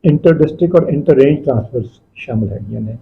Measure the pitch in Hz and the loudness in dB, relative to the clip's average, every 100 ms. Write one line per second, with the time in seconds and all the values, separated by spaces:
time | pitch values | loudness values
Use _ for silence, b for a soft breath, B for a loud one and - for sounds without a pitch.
0 | 180 147 175 156 151 - 175 180 - 143 | 2 2 2 4 0 0 0 2 0 -2
1 | - 135 139 147 143 117 104 123 117 _ | 2 4 4 2 0 -4 -4 -6 -8 _
2 | _ - - 113 107 101 101 113 110 117 | _ -20 -8 -4 -4 -6 -10 -10 -10 -12